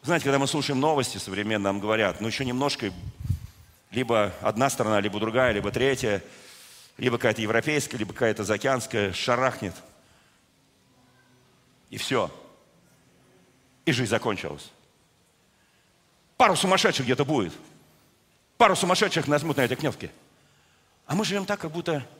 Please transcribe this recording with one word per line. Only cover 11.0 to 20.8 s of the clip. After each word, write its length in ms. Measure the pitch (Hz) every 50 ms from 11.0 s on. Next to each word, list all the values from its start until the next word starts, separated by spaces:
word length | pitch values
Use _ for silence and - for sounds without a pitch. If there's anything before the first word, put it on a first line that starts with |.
| _ _ _ _ _ _ _ _ _ _ _ _ _ _ _ _ _ _
И 60 | -
все. 340 | 113 - - 135 120 98 85 - - - - - _ _ _ _ _ _ _ _ _ _ _ _ _ _ _ _ _ _ _ _ _ _ _ _ _ _
И 60 | -
жизнь 180 | 139 120 127 104
закончилась. 600 | 113 110 - 117 104 90 - 78 73 73 - - _ _ _ _ _ _ _ _ _ _ _ _ _ _ _ _ _ _ _ _ _ _ _ _ _ _ _ _ _ _ _ _ _
Пару 200 | _ 254 214 185
сумасшедших 500 | - - 185 185 185 - 208 160 - 131
где-то 180 | 120 131 117 143
будет. 300 | 131 156 131 98 82 - - - - - - _ _ _ _ _ _ _ _ _ _ _ _ _ _ _ _
Пару 160 | 240 208 185
сумасшедших 540 | - - 175 185 - 214 190 - 170 143 131
нажмут 280 | 147 147 143 165 139
на 60 | 135
эти 140 | 131 117 127
кнопки. 340 | - 147 143 - - - - - - _ _ _ _ _ _ _ _ _ _ _ _